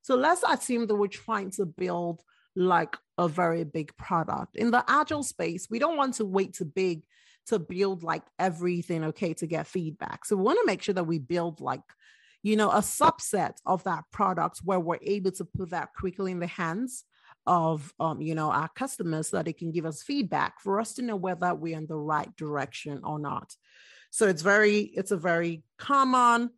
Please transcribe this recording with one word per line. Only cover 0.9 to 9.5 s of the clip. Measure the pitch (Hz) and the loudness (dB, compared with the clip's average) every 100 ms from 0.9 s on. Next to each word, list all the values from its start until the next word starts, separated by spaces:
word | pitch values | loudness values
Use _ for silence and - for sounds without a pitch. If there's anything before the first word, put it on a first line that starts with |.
| 208 | 2
we're | 202 | 0
trying | - - 214 196 | -2 -4 -4 -4
to | - 185 | -4 -6
build, | - 180 175 175 165 _ _ _ 185 | -2 -2 -2 -4 -6 _ _ _ 0
like, | 185 170 165 - _ - | 4 4 2 -8 _ 0
a | 175 | 0
very | 156 170 165 156 | 2 0 0 -2
big | 160 147 _ | -6 -8 _
product. | - 175 151 135 - - | -2 -2 0 -4 -6 -2
In | 233 | 4
the | 240 - | 4 6
Agile | 285 294 302 | 2 2 -2
space, | 277 - 170 175 - | -4 -4 -4 -4 -6
we | 226 | 0
don't | 294 311 | 0 2
want | 269 - | 0 0
to | 208 | 0
wait | 190 196 | 2 0
to | - 160 | -4 -6
big, | - 185 165 _ _ _ _ - | 0 0 -2 _ _ _ _ -2
to | 214 | -2
build, | 156 180 196 185 | -2 0 0 0
like, | 170 156 _ - | -4 -6 _ -2
everything, | 185 165 175 175 - 165 | 0 0 -2 -2 -2 -2
okay, | 156 - 175 | -2 -2 -4
to | 160 | -4
get | 160 | -4